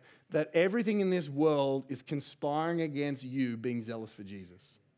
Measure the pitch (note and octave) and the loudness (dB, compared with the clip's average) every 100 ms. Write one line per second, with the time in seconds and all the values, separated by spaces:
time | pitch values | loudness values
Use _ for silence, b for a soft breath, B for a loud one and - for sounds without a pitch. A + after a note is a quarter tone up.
0 | b b b D#3 D#3 E3+ F#3 A3 G#3 G#3 | b b b -2 2 4 4 4 2 2
1 | F#3+ F3+ D3 C#3 D#3 D3 C#3 C3+ C3 C3 | 2 2 0 2 4 4 4 0 -2 -8
2 | - D3 - - D3 D3 D#3+ E3+ D#3+ C#3 | -6 -6 -6 -6 -2 0 0 0 -2 -2
3 | C#3+ C3+ C3 C3 C3 A#2 B2 A#2+ A2 A#2 | -2 -4 -4 -2 0 0 -2 -2 -4 -6
4 | A2 - G2+ G2+ F2+ F2+ - - _ | -8 -12 -12 -12 -14 -18 -20 -20 _